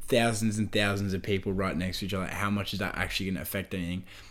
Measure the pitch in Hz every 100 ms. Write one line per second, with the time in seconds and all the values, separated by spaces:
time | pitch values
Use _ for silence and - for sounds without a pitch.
0 | - 117 117 107 110 107 104 104 101 101
1 | 101 95 107 98 98 95 95 78 90 80
2 | 95 95 87 87 101 101 95 95 98 -
3 | 95 - 95 90 82 98 90 95 85 90
4 | - - -